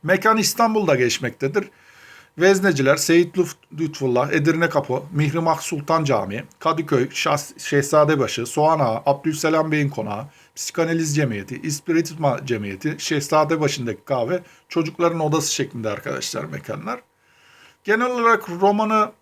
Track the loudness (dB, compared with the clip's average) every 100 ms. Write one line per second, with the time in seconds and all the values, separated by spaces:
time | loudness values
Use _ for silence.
0 | 2 2 4 2 0 2 2 2 2 2
1 | 2 0 -6 -4 -2 -2 -4 _ _ -20
2 | -20 -20 -20 2 4 4 2 2 2 2
3 | 4 4 4 0 -2 -4 _ -6 -6 -2
4 | 0 0 2 2 2 2 2 0 -2 -6
5 | -4 -2 0 0 0 0 -2 -8 0 0
6 | 2 0 0 -8 -12 _ -4 -2 0 0
7 | 0 -2 0 -2 -4 -12 -2 0 4 4
8 | 4 2 0 -2 -4 0 2 4 2 0
9 | 0 0 -2 -2 0 0 0 0 0 -2
10 | -6 -6 -10 _ _ -12 -8 -2 0 0
11 | 0 0 0 -2 -8 -10 -8 -8 0 0
12 | 0 -2 -2 -2 -4 -4 -4 -6 -6 -6
13 | -4 -4 2 2 2 0 0 -2 -6 -8
14 | -4 -2 -2 -4 -6 _ _ -4 -4 0
15 | 0 0 -2 -2 -2 -4 -6 -4 -6 -6
16 | -8 -8 -6 -8 -8 -12 -10 -10 -8 -10
17 | _ _ _ _ _ _ -20 _ -2 0
18 | 0 2 2 2 0 2 2 4 2 2
19 | 0 -4